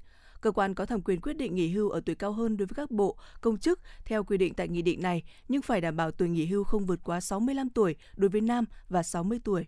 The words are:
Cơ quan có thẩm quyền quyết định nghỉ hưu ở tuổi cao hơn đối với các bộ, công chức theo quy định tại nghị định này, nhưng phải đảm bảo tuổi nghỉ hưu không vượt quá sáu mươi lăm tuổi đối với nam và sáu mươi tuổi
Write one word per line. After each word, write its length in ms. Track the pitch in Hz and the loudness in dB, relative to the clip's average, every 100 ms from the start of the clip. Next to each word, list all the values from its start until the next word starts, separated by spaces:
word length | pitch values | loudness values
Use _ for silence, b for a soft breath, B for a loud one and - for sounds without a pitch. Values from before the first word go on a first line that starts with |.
| b b b b | b b b b
Cơ 100 | 220 | 0
quan 240 | 202 196 | 2 0
có 120 | 190 - | 0 -2
thẩm 140 | 226 | -2
quyền 180 | 190 180 | 0 -2
quyết 160 | 285 302 | -2 -4
định 180 | 233 | -2
nghỉ 140 | 185 165 | 0 0
hưu 220 | 196 208 | 2 0
ở 100 | 165 165 | 0 -4
tuổi 80 | |
cao 180 | 160 202 | -4 -4
hơn 240 | 214 233 208 | 0 0 0
đối 100 | 190 | -2
với 80 | |
các 160 | - 294 | -4 -4
bộ, 260 | 214 196 - B B | 2 2 0 B B
công 180 | 233 214 | 0 2
chức 220 | 320 359 B B | 2 0 B B
theo 200 | - 220 | -4 -2
quy 120 | 196 196 | 0 2
định 180 | 185 | 2
tại 140 | - 170 | 0 -2
nghị 140 | 175 | 0
định 200 | 170 156 | 2 2
này, 200 | 180 170 - b b | 0 -2 -4 b b
nhưng 140 | 269 | -2
phải 180 | 262 208 | 2 0
đảm 160 | 165 160 | 0 0
bảo 140 | 160 | -2
tuổi 180 | - 175 | 0 0
nghỉ 180 | 170 165 | 2 0
hưu 180 | 202 | 0
không 220 | 196 220 185 | 4 2 2
vượt 140 | 175 | -2
quá 160 | - 175 | -2 -4
sáu 200 | - 202 | -2 -2
mươi 140 | 247 | 0
lăm 160 | 269 262 | 0 -2
tuổi 260 | 233 185 147 b - | 2 2 2 b 0
đối 120 | 196 | 2
với 120 | 214 | 2
nam 240 | 226 240 226 b b | 2 0 -2 b b
và 140 | 180 | -2
sáu 220 | 170 175 | 0 -2
mươi 160 | 185 240 | -2 -2
tuổi 220 | - 180 | 0 -2